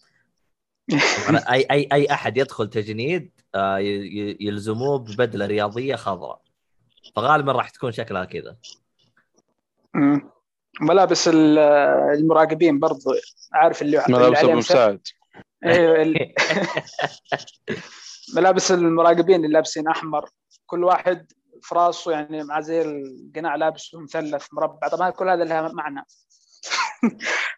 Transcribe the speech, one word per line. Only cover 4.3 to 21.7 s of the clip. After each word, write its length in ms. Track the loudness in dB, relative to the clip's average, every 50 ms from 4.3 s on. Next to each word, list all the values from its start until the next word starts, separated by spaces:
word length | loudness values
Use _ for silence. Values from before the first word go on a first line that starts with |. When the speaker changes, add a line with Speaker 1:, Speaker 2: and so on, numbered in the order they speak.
| -8 -6
Speaker 1:
يلزموه 600 | -6 -6 -6 -6 -6 -6 -6 -4 -2 -2 -2 -4
ببدلة 460 | -6 -8 -2 -2 -2 0 0 -4 -4
رياضية 500 | -2 -2 -2 -2 -2 -4 -6 -6 -6 -6
خضراء، 460 | -6 -6 -6 -8 -6 -10 -14 -14 -16 _ _ _ _ _ _ _ _ _ _ _ _ _ -10 _
فغالبًا 360 | -2 2 2 2 2 2 0
راح 180 | -2 -2 -4 -6
تكون 220 | -10 -10 -10 -8
شكلها 340 | -8 -8 -8 -6 -6 -8 -8
كذا. 320 | -8 -10 -12 -12 -14 -18 _ -20 -20 -20 _ _ _ _ _ _ _ _ _ _ _ _ _ _ _ _ _ _ _ _ _ _ _ -2
Speaker 2:
مم. 360 | 2 2 2 2 0 -2 -8 _ _ _ _ _ _ _ _ _ -2
ملابس 460 | 0 4 4 4 4 4 2 2 2
ال-، 300 | 4 4 6 6 6 6 6 6 6 6 4 4 4 2 2 2 2 2
المراقبين 640 | 2 2 4 4 4 4 2 2 2 2 2 2 2
برضو، 200 | 0 -2 -2 -2 -2 -2 -2 -2 -4 -8 _ _ -16 _ 2
عارف 280 | 2 2 2 2 0
اللي، 240 | -2 0 0 0 2
اللي 120 | 2 4
Speaker 3:
ملابس 200 | 6 6 6 6
Speaker 2:
عليه 140 | 6 4 4
Speaker 3:
أبو 80 | 4 2
Speaker 2:
مسا-، 100 | 2 2
Speaker 3:
مساعد. 300 | 4 4 4 4 2 -2 _ -18 -20 _ _ _ _ -20 -20 _ _ _ 0
Speaker 2:
أيوة، 360 | 2 4 4 6 4 4 4
ال-، 320 | 4 2 0 -2 -4 -4 -4
<laughs> 2000 | -4 -2 -2 -2 -2 -2 -4 -6 -8 -10 -8 -8 -8 -8 -8 -8 -16 _ _ -8 -8 -8 -16 _ _ _ -12 -10 -10 -12 -18 -20 -20 -20 -20 -20 -20 -18 -6 -2
ملابس 360 | 2 2 4 2 2 2 0
المراقبين 640 | 0 2 2 2 2 4 4 4 4 4 4 4 2
اللي 120 | 2 2
لابسين 400 | 2 2 0 0 0 -6 -4 -4
أحمر، 420 | -4 -4 -4 -6 -6 -6 -6 -8 -8 _ _ _ _ _ _ _
كل 180 | -10 -6 0 2
واحد 480 | 2 2 2 0 -2 -4 -4 -8 _ _ _ _ _ _ -20
في 140 | -14 -4